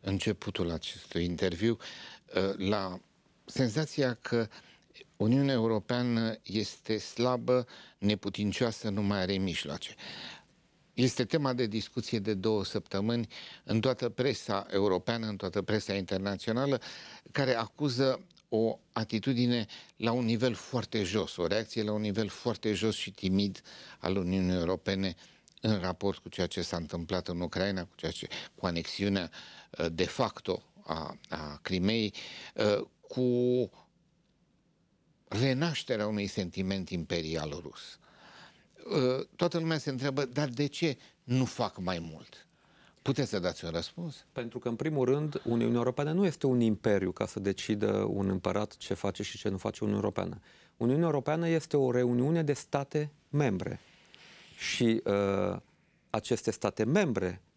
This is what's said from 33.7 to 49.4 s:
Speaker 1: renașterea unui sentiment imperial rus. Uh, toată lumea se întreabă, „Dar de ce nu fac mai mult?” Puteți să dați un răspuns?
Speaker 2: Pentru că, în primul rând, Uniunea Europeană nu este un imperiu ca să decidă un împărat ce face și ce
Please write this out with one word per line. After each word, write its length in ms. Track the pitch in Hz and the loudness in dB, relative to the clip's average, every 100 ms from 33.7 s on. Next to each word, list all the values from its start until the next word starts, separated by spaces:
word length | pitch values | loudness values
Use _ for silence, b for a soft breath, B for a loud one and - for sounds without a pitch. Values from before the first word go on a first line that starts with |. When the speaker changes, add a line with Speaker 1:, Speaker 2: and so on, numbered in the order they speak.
| B B _ _ _ _ _ _ _ _ _ _ _ _ _ _ | B B _ _ _ _ _ _ _ _ _ _ _ _ _ _
Speaker 1:
renașterea 800 | 101 135 131 165 147 - 113 107 | 2 2 4 0 -2 -2 -2 0
unui 200 | 104 101 | 0 -2
sentiment 600 | - 90 98 95 98 87 | -2 -4 -2 -2 -2 -2
imperial 720 | 90 78 85 78 80 76 73 | -6 -2 -2 -2 -4 -4 -8
rus. 380 | 71 - - - B B B B B B B - - 170 | -10 -14 -16 -18 B B B B B B B -20 -2 2
Uh, 300 | 127 131 - - | 2 2 -4 0
toată 240 | 175 170 | 2 2
lumea 180 | 160 156 | 0 0
se 120 | 143 | -2
întreabă, 360 | 131 143 135 131 | -2 -2 0 -2
„Dar 240 | 123 147 | 0 -2
de 160 | 120 143 | 0 -2
ce 320 | - 165 127 B B | 0 -2 -2 B B
nu 220 | - 127 123 | 0 2 2
fac 320 | - 107 - | 0 -2 -2
mai 220 | 92 87 82 | -4 -2 -6
mult?” 360 | 80 - - - b b b b _ | -12 -18 -20 -20 b b b b _
Puteți 280 | - 120 127 | -2 0 0
să 100 | 104 | 0
dați 260 | 87 - 85 | 0 -2 -4
un 60 | |
răspuns? 540 | 85 85 - 170 - - | -4 -4 -8 -10 -10 -12
Speaker 2:
Pentru 280 | - 117 117 | -10 -8 -6
că, 80 | 123 | -6
în 80 | 117 | -2
primul 300 | 160 151 127 | -2 2 4
rând, 360 | 143 151 - - | 4 0 -4 0
Uniunea 320 | 117 117 120 | 2 4 4
Europeană 340 | 120 123 147 | 2 0 0
nu 140 | 170 196 | 2 2
este 200 | 143 139 | 2 2
un 140 | 123 | 4
imperiu 520 | 113 101 113 101 92 | 4 4 4 4 2
ca 140 | - 104 | 0 -2
să 140 | - | 0
decidă 520 | 98 98 - 107 104 101 104 | -2 -2 -2 0 2 2 0
un 200 | 101 98 | 0 0
împărat 480 | 95 98 98 107 - | 0 0 -2 -4 -8
ce 160 | - | -6
face 300 | 98 101 - | -2 -2 -4
și 140 | 104 | -8
ce 120 | - | -4